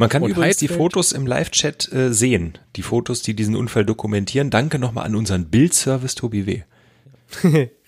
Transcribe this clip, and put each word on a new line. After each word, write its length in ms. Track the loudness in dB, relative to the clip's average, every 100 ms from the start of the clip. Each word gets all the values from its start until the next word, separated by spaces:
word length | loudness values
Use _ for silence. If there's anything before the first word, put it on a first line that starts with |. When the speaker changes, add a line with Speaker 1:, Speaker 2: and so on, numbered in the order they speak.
Speaker 1:
Man 100 | 2
kann 140 | 2
Speaker 2:
Und 80 | 0
Speaker 1:
übrigens 260 | 2 2 2
die 80 | 0
Speaker 2:
Heidfeld 120 | 0
Speaker 1:
Fotos 300 | 0 2 0
im 160 | 0 -2
Live-Chat, 640 | -2 0 0 -2 -4 -4
äh, 180 | 0 0
sehen. 460 | 2 4 2 0 -8 _ -10
Die 60 |
Fotos, 400 | -2 -2 -2 -4
die 140 | -4 -2
diesen 200 | 0 0
Unfall 300 | -2 0 0
dokumentieren. 640 | 0 -2 -2 0 -2 0
Danke 300 | 0 0 -2
nochmal 260 | -2 -4 -4
an 80 | -2
unseren 360 | 0 -2 2
Bildservice, 640 | 4 4 4 0 -2 -4 -6
Tobi 320 | -4 -4 -4
W. 140 | -6 -8 _ _ _ _ _ _ -2
Speaker 2:
<laughs> 260 | 2 2 0 -4